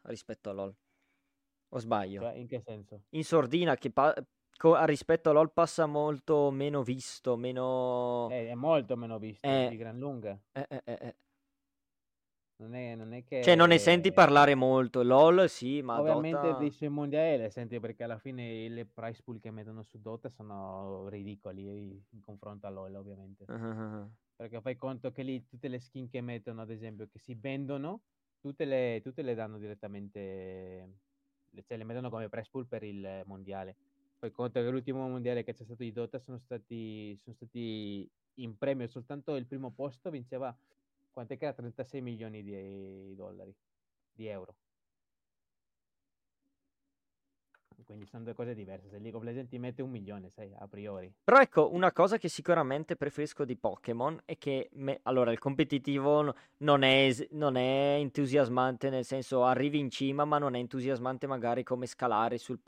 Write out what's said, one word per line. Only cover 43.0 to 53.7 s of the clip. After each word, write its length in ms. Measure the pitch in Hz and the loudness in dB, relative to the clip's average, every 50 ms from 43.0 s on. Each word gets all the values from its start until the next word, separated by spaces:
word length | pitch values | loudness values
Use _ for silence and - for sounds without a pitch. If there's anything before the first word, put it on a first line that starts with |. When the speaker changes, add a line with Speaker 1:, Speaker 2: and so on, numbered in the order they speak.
| 95 98 98 | -18 -18 -16
Speaker 2:
dollari, 400 | 95 95 95 95 95 95 95 98 _ _ _ _ _ _ _ _ _ _ _ | -16 -16 -16 -16 -18 -18 -20 -20 _ _ _ _ _ _ _ _ _ _ _
di 160 | _ 110 110 | _ -14 -12
euro. 280 | 110 104 95 92 90 - _ _ _ _ _ _ _ _ _ _ _ _ _ _ _ _ _ _ _ _ _ _ _ _ _ _ _ _ _ _ _ _ _ _ _ _ _ 277 277 _ _ 269 269 _ _ 269 277 _ _ _ _ _ _ _ _ _ _ _ _ _ _ _ _ _ - 117 | -12 -12 -12 -14 -16 -20 _ _ _ _ _ _ _ _ _ _ _ _ _ _ _ _ _ _ _ _ _ _ _ _ _ _ _ _ _ _ _ _ _ _ _ _ _ _ _ _ _ _ _ _ _ _ _ _ _ _ _ _ _ _ _ _ _ _ _ _ _ _ _ _ -20 -20
Quindi 200 | - 104 107 101 | -20 -18 -18 -18
sono 160 | 98 - 117 113 | -16 -16 -14 -12
due 100 | 117 110 | -10 -8
cose 220 | - 120 120 120 | -8 -8 -8 -8
diverse. 340 | 107 101 95 95 95 95 101 | -10 -12 -14 -14 -16 -16 -18
Se 80 | 104 | -16
League 180 | 101 104 113 107 | -14 -14 -12 -12
of 60 | 117 113 | -10 -10
Legends 260 | 117 120 131 131 123 | -10 -10 -10 -10 -10
ti 100 | 135 120 | -10 -10
mette 220 | 123 123 123 - 131 | -10 -8 -8 -8 -8
un 80 | 131 | -8
milione, 380 | 127 113 98 98 101 101 95 90 | -10 -10 -10 -12 -12 -14 -14 -16
sai, 200 | - - 110 98 98 | -18 -18 -18 -16 -16
a 100 | - 98 | -18 -18
priori. 460 | 101 - 101 104 104 98 95 92 92 - _ _ | -16 -14 -12 -12 -10 -10 -10 -12 -14 -18 _ _
Speaker 1:
Però 160 | - 240 277 | 8 8 8
ecco, 320 | 262 - - 165 151 - - | 8 8 6 4 4 4 4
una 180 | 175 185 180 | 2 2 4
cosa 260 | - - 170 196 220 220 | 4 4 4 4 4 0
che 80 | - 165 | -2 -4
sicuramente 640 | - - 147 - 170 165 147 127 135 147 160 - 175 | -8 -2 0 2 2 2 2 0 -2 -4 -4 -6 -6
preferisco 500 | - 143 139 - - 147 147 - - 147 | -4 -4 -4 -4 -4 -6 -4 -4 -4 -4
di 120 | 120 123 | -4 -4
Pokémon 640 | - - 107 | -4 -4 -4